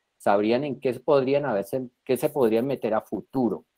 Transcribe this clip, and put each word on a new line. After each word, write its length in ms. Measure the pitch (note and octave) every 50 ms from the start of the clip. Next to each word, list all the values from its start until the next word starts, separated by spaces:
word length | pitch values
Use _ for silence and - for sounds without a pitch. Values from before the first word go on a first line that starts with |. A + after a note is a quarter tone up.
| _ _ _ _
sabrían 480 | - A#2 G2+ G2+ G#2 G#2+ A2+ B2 C#3+
en 160 | D3 B2+ -
qué 120 | - C3 A#2+
se 60 | C3
podrían 460 | - - D3+ C#3 C3 B2+ C#3 C#3+ C#3+
haberse, 420 | C#3 A2+ G2 G2 - - C3 C3 B2 _ _ _
qué 140 | - B2+ B2
se 120 | - D3
podrían 380 | C#3+ D3+ C3 A2+ A2 A2+ A#2+ C#3
meter 260 | C3+ B2 - A#2 G#2+
a 60 | G#2+
futuro, 640 | - - - - - _ _ C#3 B2+ A2 F#2 D#2+ - _ _